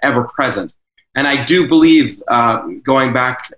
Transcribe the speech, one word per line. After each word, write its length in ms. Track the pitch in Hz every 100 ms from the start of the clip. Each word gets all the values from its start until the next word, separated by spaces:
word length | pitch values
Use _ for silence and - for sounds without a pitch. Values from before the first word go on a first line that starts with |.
ever 200 | 135 123
present. 500 | 120 - 131 98 82 _ _ _ _ 131
And 120 | 143
I 160 | 139
do 240 | 123 180 143
believe, 540 | 160 160 160 117 - -
uh, 380 | 120 117 110 85 90
going 300 | 135 135 127
back, 380 | 127 127 - -